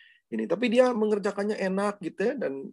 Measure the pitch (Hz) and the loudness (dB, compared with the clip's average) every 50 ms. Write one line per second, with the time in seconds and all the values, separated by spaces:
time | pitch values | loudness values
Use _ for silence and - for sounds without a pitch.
0 | - - - _ _ _ - 214 226 214 - 202 247 240 214 247 254 254 240 214 | -20 -20 -20 _ _ _ -6 -4 -2 -2 0 0 0 2 4 6 4 4 4 2
1 | 214 214 214 202 190 202 190 202 196 208 214 - 196 185 190 196 202 208 202 - | 2 2 2 2 0 -2 -2 -2 -2 -2 -2 -2 -2 -2 0 0 0 -2 -2 -4
2 | 170 160 - - 190 226 294 254 160 139 135 135 139 - | -10 -10 -4 -2 -2 -2 -2 -2 -4 -4 -4 -6 -10 -12